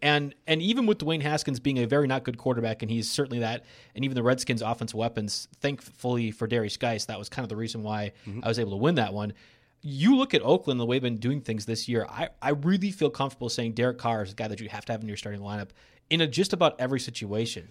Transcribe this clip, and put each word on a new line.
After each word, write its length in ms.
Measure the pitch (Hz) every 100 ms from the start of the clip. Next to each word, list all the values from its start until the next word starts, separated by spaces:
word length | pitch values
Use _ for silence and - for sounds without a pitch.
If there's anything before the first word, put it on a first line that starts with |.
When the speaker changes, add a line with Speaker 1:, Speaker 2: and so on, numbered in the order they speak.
Speaker 1:
And, 320 | 143 147 143 - -
and 120 | 160
even 260 | 180 233 226
with 100 | 208
Dwayne 240 | 151 160
Haskins 380 | 143 151 - 127
being 180 | 143 135
a 80 | 117
very 220 | 143 139
not 160 | 131
good 140 | 127 117
quarterback, 420 | 131 120 113 110
and 80 | 110
he's 200 | 117 107
certainly 300 | - 139 120
that, 240 | 113 117 - - -
and 100 | -
even 120 | 135 127
the 80 |
Redskins' 400 | 120 127 - 117
offensive 320 | 110 117 113 110
weapons, 520 | 113 113 107 - - -
thankfully 680 | 143 143 - - 127 120 113
for 160 | 107 110
Darius 280 | 120 107 -
Geis, 280 | 120 113 -
that 140 | 104
was 100 | 104
kind 140 | -
of 60 | 117
the 60 | 110
reason 280 | 113 117
why 300 | 107 107 101 - -
Speaker 2:
Mm-hmm. 120 | 104
Speaker 1:
I 40 | 113
was 100 | 113
able 140 | 107
to 60 | 98
win 180 | 135 165
that 180 | 107
one. 200 | 101 104 - - _ _ _
You 320 | 147 139 190 262
look 180 | 269
at 80 | 170
Oakland, 380 | - 180 - 123
the 60 | 117
way 100 | 127
they've 80 |
been 140 | 127 117
doing 240 | 120 143
things 260 | 120 110 104
this 200 | 113 -
year, 200 | 117 104
I, 200 | 101 165 -
I 80 | 131
really 380 | 147 156 196 196
feel 220 | 185 147
comfortable 380 | - 139 - 123
saying 240 | - 117
Derek 260 | 110 123 123
Carr 240 | 117 113
is 80 | 98
a 40 | 104
guy 120 | 110
that 120 | 104
you 100 | 107
have 160 | 107 -
to 60 |
have 80 | 110
in 60 | 110
your 100 | 104
starting 240 | 107 101
lineup 280 | 101 104 98 - - _ _
in 120 | 165
a, 60 | 160
just 240 | 123 190
about 220 | 180 165 -
every 200 | 127 131
situation. 680 | - - 104 104 113 101 82